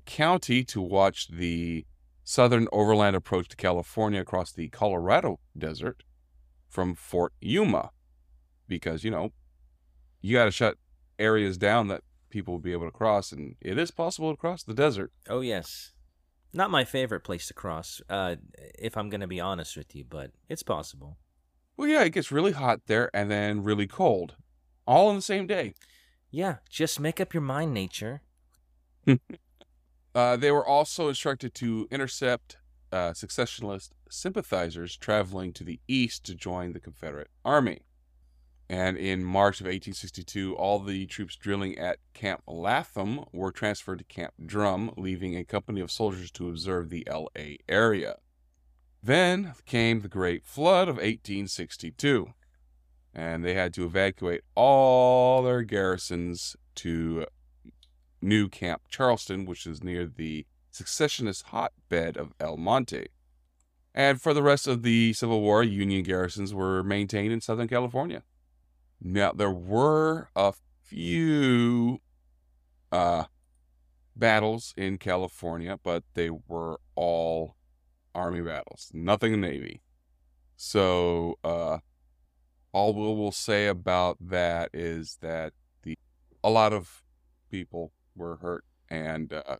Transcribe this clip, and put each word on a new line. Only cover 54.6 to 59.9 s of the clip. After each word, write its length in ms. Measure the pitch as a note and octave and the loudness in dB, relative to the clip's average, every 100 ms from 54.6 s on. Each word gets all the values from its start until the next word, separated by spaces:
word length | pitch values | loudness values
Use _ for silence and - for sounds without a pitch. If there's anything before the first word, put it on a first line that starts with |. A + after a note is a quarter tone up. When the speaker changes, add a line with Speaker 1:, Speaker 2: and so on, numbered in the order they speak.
| C3 C3+ C3 B2+ B2+ B2+ B2+ C3 | 6 8 8 6 6 6 6 4
Speaker 1:
their 200 | B2+ B2 | 2 0
garrisons 920 | A2 G2+ F#2+ F#2 - F2 F2 F2 - - _ - | 0 0 0 -2 -4 -4 -4 -6 -10 -14 _ -10
to 500 | E2+ E2 E2 E2 D#2+ - _ _ A#1 - _ _ _ _ | -6 -2 -2 -4 -6 -12 _ _ -20 -20 _ _ _ _
New 260 | F#2+ G#2+ G2 | 2 4 2
Camp 360 | - F2 E2 _ | -2 -4 -4 _
Charleston, 580 | - C3 A2+ - F#2+ F#2 | 0 2 2 -2 -8 -8
which 220 | E2+ F2 | -10 -10
is 160 | D2+ | -8
near 220 | F2+ | -6